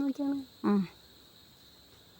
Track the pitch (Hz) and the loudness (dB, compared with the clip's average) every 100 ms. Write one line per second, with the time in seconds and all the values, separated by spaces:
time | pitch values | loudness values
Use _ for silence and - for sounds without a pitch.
0 | 277 262 277 277 262 - 208 202 175 - | -2 -2 -2 -4 -6 -4 2 2 2 -6
1 | - - - - - - - - - - | -20 -20 -20 -20 -20 -20 -20 -20 -20 -20
2 | - - | -20 -20